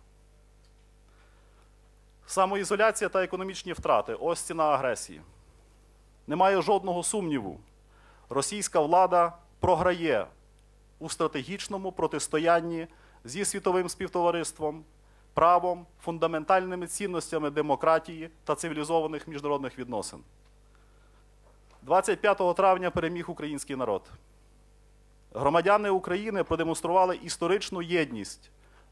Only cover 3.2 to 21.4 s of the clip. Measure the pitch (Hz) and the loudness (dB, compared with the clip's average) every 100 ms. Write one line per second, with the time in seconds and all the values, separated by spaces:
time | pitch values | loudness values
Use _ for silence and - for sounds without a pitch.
3.2 | 180 180 190 185 185 160 - 117 - 113 | -2 -4 -8 -10 -10 -6 2 2 2 -4
4.2 | 160 165 - 165 156 135 131 110 - 78 | -4 -4 -4 -2 0 2 0 -4 -8 -18
5.2 | 85 - _ - _ _ _ _ _ _ | -20 -20 _ -20 _ _ _ _ _ _
6.2 | - 156 190 196 160 196 190 175 170 214 | -4 2 4 4 2 2 0 -4 -2 -2
7.2 | 175 139 98 - - _ _ _ - _ | -2 -4 -4 -12 -18 _ _ _ -20 _
8.2 | - 131 139 208 - 175 151 175 185 175 | -6 -2 -2 -4 -2 0 4 6 6 4
9.2 | 170 - - - - 165 180 175 165 113 | 2 0 -20 -2 2 4 2 0 2 0
10.2 | 90 - _ _ _ _ _ - 160 - | 0 -10 _ _ _ _ _ -14 -10 -2
11.2 | 160 147 147 196 - 196 190 - 156 147 | -2 -2 -8 -8 -8 -8 -8 -2 -2 -2
12.2 | - 156 165 170 165 165 165 - - - | -2 0 4 4 2 -6 -8 -16 -20 -20
13.2 | 113 156 196 196 190 185 175 - 185 180 | -10 -6 -4 -2 0 0 0 -4 -4 0
14.2 | 170 170 151 - 156 156 - _ _ _ | 2 0 -4 -4 -6 -6 -14 _ _ _
15.2 | _ - 165 175 180 175 170 _ - 165 | _ 2 6 6 4 -4 -8 _ -8 -2
16.2 | 165 160 151 190 185 180 170 - 202 175 | -2 0 2 2 2 -6 -6 -6 -4 -4
17.2 | - 160 151 147 151 139 160 160 160 165 | -4 -4 -2 -2 0 2 4 2 0 -14
18.2 | 165 - - 147 170 151 147 165 156 151 | -14 -10 -6 -4 -4 -6 0 0 0 -6
19.2 | - 147 147 143 131 - 123 110 - 76 | -10 -8 -4 -4 -4 -10 -8 -6 -6 -10
20.2 | - _ _ _ _ - _ _ _ _ | -20 _ _ _ _ -20 _ _ _ _
21.2 | _ _ | _ _